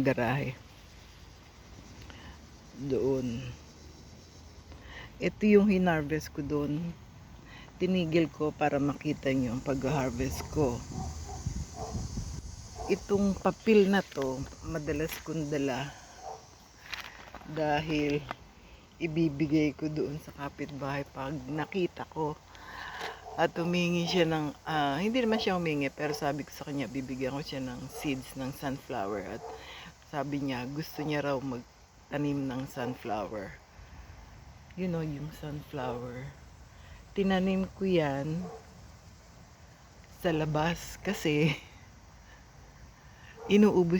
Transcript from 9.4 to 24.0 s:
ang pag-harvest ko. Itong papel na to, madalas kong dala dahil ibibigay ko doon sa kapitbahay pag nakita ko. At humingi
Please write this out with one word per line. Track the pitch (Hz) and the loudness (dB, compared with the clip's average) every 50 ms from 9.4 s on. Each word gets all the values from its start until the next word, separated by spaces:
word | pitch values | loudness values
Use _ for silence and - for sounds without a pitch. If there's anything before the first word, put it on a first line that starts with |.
| 127 123 110 | 2 2 0
ang | 131 | -2
pag-harvest | - 143 135 135 127 131 156 143 131 131 120 120 131 135 - - - - | 0 0 0 0 2 2 2 2 2 0 0 0 -2 -2 -2 -4 -6 -4
ko. | - 151 151 127 120 - - - - - - - - - - - - - - - - - - - - - - - - - - - - - - - - - - - - - - - - - - - | 0 2 2 2 2 0 -4 -8 -6 -6 -6 -6 -6 -8 -8 -10 -8 -6 -6 -4 -4 -4 -6 -6 -8 -8 -8 -6 -4 -4 -6 -4 -4 -6 -6 -6 -6 -8 -10 -10 -12 -12 -14 -14 -12 -6 -2 0
Itong | - 185 - - 202 196 202 196 185 - | 0 0 0 2 2 4 4 4 2 2
papel | - 190 185 - - 226 220 214 196 | 2 0 0 2 4 6 8 8 8
na | 185 202 196 | 8 6 4
to, | 180 - - 147 139 131 131 127 139 - - - - | 4 2 -2 -2 -2 0 0 -2 -4 -6 -8 -10 -8
madalas | - 160 165 147 151 151 147 160 165 - - | -4 -4 -4 -2 -2 0 0 -2 -2 -4 -6
kong | - - 151 160 151 143 151 | -8 -4 -4 -2 -2 0 0
dala | 143 139 139 123 120 139 143 - - - - - - - - - - - - - - - - - - - - - - - - - - - - - - - - 151 | 0 2 2 0 0 -2 -4 -8 -12 -18 -20 -18 -14 -12 -12 -12 -12 -14 -18 -20 -20 -20 -20 -20 -20 -16 -12 -12 -10 -10 -12 -14 -16 -18 -16 -16 -16 -14 -8 -4
dahil | 156 156 151 147 147 156 156 156 151 147 147 143 147 143 127 - - - - - - - - - - - - - - | 0 2 4 4 2 2 2 2 2 2 2 2 0 -2 -4 -10 -10 -12 -20 -20 -20 -20 -20 -20 -20 -20 -20 -10 -4
ibibigay | 165 170 151 165 165 160 139 139 160 147 147 160 151 151 135 - | -4 0 2 4 4 4 4 2 2 4 4 4 4 4 2 0
ko | 156 156 | -2 -2
doon | 151 151 127 - 143 156 | 0 0 -2 -2 -2 -6
sa | - - - - | -8 -12 -12 -10
kapitbahay | 143 139 - - 143 139 147 135 143 135 139 139 143 - - | -10 -8 -8 -8 -8 -8 -6 -6 -4 -2 -2 -2 -4 -6 -8
pag | 135 135 135 160 143 127 127 | -8 -6 -6 -6 -6 -6 -6
nakita | 147 156 151 - - 196 175 175 - - 123 - | -4 -4 -4 -2 0 0 0 0 -2 -4 -10 -8
ko. | - 156 160 147 151 - - - - - - - - - - - - - - - - - - - - - | -4 -2 -2 -2 -2 -6 -10 -18 -20 -18 -16 -14 -12 -12 -10 -10 -8 -8 -8 -8 -10 -10 -12 -6 0 2
At | 160 170 - 180 | 2 2 2 2
humingi | 165 175 175 180 175 170 175 175 | 0 2 4 4 4 4 4 4